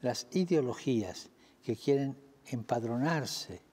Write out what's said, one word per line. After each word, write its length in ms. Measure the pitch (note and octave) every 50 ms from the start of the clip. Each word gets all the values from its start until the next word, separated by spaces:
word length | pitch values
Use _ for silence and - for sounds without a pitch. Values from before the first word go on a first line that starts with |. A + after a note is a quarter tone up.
las 260 | - B2+ A#2 - - -
ideologías 960 | - F3+ F#3 E3+ F3+ D#3 C3+ B2 A2 - - C#3+ C3 A2+ G#2 F2 - - - - _ _ - - _ _ _
que 120 | - A2+
quieren 420 | - - - C#3 C#3 C#3 C#3 C3 - - - - - _ -
empadronarse 1120 | - A#2+ A2 - B2 A#2+ A2+ A#2 A#2 A#2+ C3 D#3 E3 D#3 C3 A2 - - - - F#2+ F#2 - _